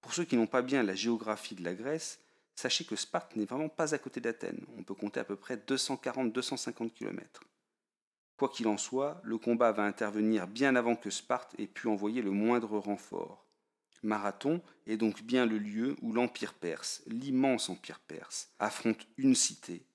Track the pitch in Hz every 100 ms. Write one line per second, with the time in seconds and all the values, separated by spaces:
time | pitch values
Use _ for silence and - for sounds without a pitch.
0 | - - 170 123 110 127 127 135 107 95
1 | 113 117 110 107 - 95 87 92 120 156
2 | - - _ _ _ - 127 - 170 104
3 | - 107 - - 101 131 156 - 156 147
4 | - - 120 113 - - - 113 95 -
5 | 104 - 117 101 - 117 - 131 - 135
6 | - 120 127 113 123 131 - 117 117 -
7 | - - - - - _ _ _ _ _
8 | _ _ _ _ 135 - 113 104 - 127
9 | 143 160 113 113 120 117 120 107 104 98
10 | 107 107 107 110 90 110 139 127 117 117
11 | 104 - - 127 - - 104 - 117 104
12 | 104 120 104 98 110 120 113 107 101 101
13 | - 95 - 98 _ _ _ _ _ _
14 | 107 107 101 98 139 170 - _ - 110
15 | 110 104 113 127 120 110 104 104 123 143
16 | 117 110 123 - - - 87 80 - -
17 | - 117 135 127 135 120 - 90 - -
18 | _ 80 - - - _ 107 - 117 110
19 | - - 135 127 - - - 87 -